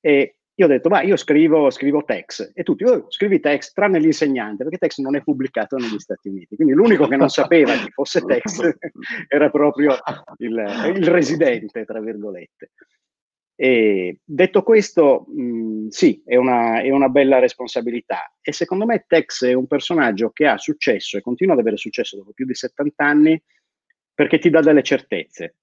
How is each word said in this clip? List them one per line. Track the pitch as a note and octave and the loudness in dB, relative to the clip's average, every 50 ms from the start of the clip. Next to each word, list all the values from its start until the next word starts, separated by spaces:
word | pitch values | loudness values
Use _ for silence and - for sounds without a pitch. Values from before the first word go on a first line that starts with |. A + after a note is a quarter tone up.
e | _ D#3+ D3 C#3 C3+ - _ _ _ _ _ | _ 2 2 2 2 -2 _ _ _ _ _
io | - F#3+ | 0 2
ho | D#3+ | 2
detto, | C#3+ B2 - E3 | 2 2 2 2
"Ma | G#3 F3+ C#3 | 0 2 2
io | F#3+ G3+ | 0 0
scrivo, | - - - D3+ D3 D#3+ D#3+ D3+ D#3+ D3 C#3 | -2 0 0 2 4 4 4 4 4 2 2
scrivo | B2 - C3 C#3+ C#3+ D#3 D3 | 0 0 -4 -2 -2 -2 -2
Tex." | - A2+ F#2 - _ - - G#2+ - _ | -4 -6 -8 -8 _ -14 -14 -14 -14 _
E | - F3 | -10 -4
tutti, | - C#3+ - G3 | -4 -4 0 2
"Oh, | B3 B3 E3+ - - | 0 0 0 -2 -10
scrivi | - - G3+ G#3 F#3+ D#3+ | -6 -4 -2 0 0 0
Tex", | - D3 D3 C#3 - - _ | 2 0 -2 -2 -4 -8 _
tranne | - G3+ G3+ F#3+ E3+ | -2 0 2 2 2
l'insegnante, | D3+ D#3+ D3 - D#3+ D3 C3+ B2+ A2 G#2+ G#2 G2+ B2+ | 2 2 2 2 -2 -2 -2 -4 -6 -8 -8 -8 -8
perché | D3+ D#3+ F3+ | -8 -6 -4
Tex | - D3+ - - | -4 -6 -4 -6
non | C3+ C3 C#3+ | -6 -4 -4
è | C#3+ - | -4 -2
pubblicato | - D3 B2+ C3 C3 _ A#2 G#2+ - - | -4 -4 -4 -4 -6 _ -6 -6 -6 -6
negli | C3 A#2+ A2+ G#2+ G2+ | -8 -6 -6 -8 -10
Stati | - _ G#2 - _ G2+ | -10 _ -14 -12 _ -12
Uniti. | G2 F#2+ F2 _ G#2+ | -12 -12 -14 _ -4
Quindi | - D#3+ D3 C3 | 0 0 2 4
l'unico | D3+ G#3 A#3 G#3 - D#3 | 4 4 4 4 4 2
che | A#2 C3 | 0 2
non | C#3 D3 E3+ | 0 0 0
sapeva | - - C#3 - E3+ E3 C#3+ A#2+ A#2 | 2 -2 0 4 4 4 4 4 2
chi | A#2 G#2 - | -4 -4 -8
fosse | _ - C#3 - - F#3 - | _ -8 -8 -4 -4 -4 -2
Tex | - C3 A#2+ - G#3+ F3+ E3+ | 0 -2 -2 -2 -6 -6 -2
<laughs> | - E3+ - _ - D#3 _ - - - - - - _ | -2 -2 -2 _ -10 -16 _ -14 -16 -14 -14 -14 -8 _
era | C#3 D3 D3+ C#3+ | 0 2 2 2
proprio | - D3 D3 D3 - C3 D3 D3 C3+ - - - C#3+ - - - - _ | 2 2 0 0 2 2 2 2 2 0 -4 -10 -10 -10 -14 -20 -16 _
il, | A#2 A#2 A2+ A2+ G#2+ G2+ G#2 A#2+ A2 D3+ F#3 | -10 -6 -6 -4 -4 -6 -6 -4 -4 -4 -2
il | G3 F3 | 0 2
residente, | D3+ F3 F3 D3+ C3 D#3+ D#3 E3 C#3 A#2+ A2+ - G#2 _ A#2+ G#2+ | 2 4 2 2 0 0 0 2 0 0 -2 -6 -10 _ -12 -12
tra | _ G#2+ A2+ | _ -10 -10
virgolette. | G#2+ A2+ A2 G#2 G#2 G#2 F#2+ F2+ E2+ _ _ _ - _ _ _ _ _ _ _ _ _ _ _ _ _ _ _ _ _ _ _ - | -8 -10 -10 -10 -10 -12 -12 -14 -18 _ _ _ -20 _ _ _ _ _ _ _ _ _ _ _ _ _ _ _ _ _ _ _ 2
E | C3 B2+ A#2 A2 G#2+ G2+ F#2+ F#2 F2+ F#2 _ _ | 2 4 4 4 2 2 0 -2 -4 -8 _ _
detto | _ D3+ C3+ F3+ F#3+ - G3+ F#3 | _ 0 0 0 2 2 0 2
questo, | - A3+ G#3+ G3+ - - F3 D#3+ C#3+ B2+ - - - - C#3+ | 4 2 2 2 0 0 2 4 4 4 2 -2 -8 -10 -8
mm, | B2+ A#2+ A#2 A2+ A2+ A2 A2 A2 G#2+ A2 | -6 -6 -6 -6 -6 -6 -6 -8 -10 -10
sì, | G#2 - - D#3 A2 - _ | -2 2 2 2 2 0 _
è | - B2 | 0 0
una, | B2+ B2+ C3 B2+ A#2+ A#2 A#2 A2+ A2+ | 2 2 2 2 2 0 0 0 -2
è | - C3+ | 0 0
una | C3+ C#3 C#3 C3+ | 0 2 2 2
bella | B2+ C#3+ C#3 C3+ C3+ B2+ | 4 4 4 4 4 4
responsabilità. | B2+ B2 - _ B2+ A#2 - B2+ A#2 A#2+ A#2 B2 - _ G2+ F2+ E2 - _ _ | 4 2 0 _ -14 -8 -8 -6 -6 -6 -8 -8 -8 _ -8 -8 -8 -14 _ _
E | _ - D3 | _ -10 -6
secondo | - F3 - F#3 F#3+ G#3+ | -6 -6 -4 -4 -4 -2
me | A#3 A#3 G3+ _ | -2 -2 -2 _
Tex | _ - E3 - - - - C3 | _ 0 0 0 0 -6 -2 0
è | B2 B2+ | 0 0
un | B2+ B2+ | 0 0
personaggio | B2+ - C#3 - - F3 E3 C#3+ A#2+ G#2+ F#2+ A#2 G#2+ | -2 -4 -4 -2 -2 -2 0 0 0 0 -2 -4 -4
che | _ - D3+ | _ 0 0
ha | C#3+ A2+ | 0 0
successo | G2+ - - - _ - C#3+ A2+ G2 - - - G2+ | 0 -4 -8 -6 _ -2 -2 -2 -2 -4 -8 -10 -8
e | |
continua | - B2 B2 A#2+ F#3 F#3+ E3+ | -6 -6 -4 -2 0 0 2
ad | B2+ | 2
avere | A2 A2+ G#2+ | 0 0 -2
successo | G2+ - A2 - - A2 - - | -4 -8 -10 -8 -8 -8 -8 -10
dopo | G2+ F#2+ G2+ G#2+ | -16 -20 -20 -12
più | _ C3 | _ -8
di | C3 B2 | -8 -8
settanta | - - B2+ _ - C#3+ D3 - _ D3 | -8 -10 -12 _ -6 -6 -6 -4 _ -2
anni, | C#3+ D3 D3+ D3+ D#3 D#3+ D#3+ _ _ _ _ _ _ _ _ _ _ _ _ _ _ _ | 2 4 4 4 4 4 0 _ _ _ _ _ _ _ _ _ _ _ _ _ _ _
perché | - D3 - - D#3 | -2 0 2 2 2
ti | - F3 | 2 4
dà | D3+ D#3+ | 4 6
delle | D3+ D#3 D3+ D3 B2+ | 6 6 4 4 4
certezze. | - C#3+ C3 - _ - F2+ - _ _ - E2+ E2+ _ _ | 2 -2 -4 -4 _ -8 -8 -8 _ _ -14 -14 -14 _ _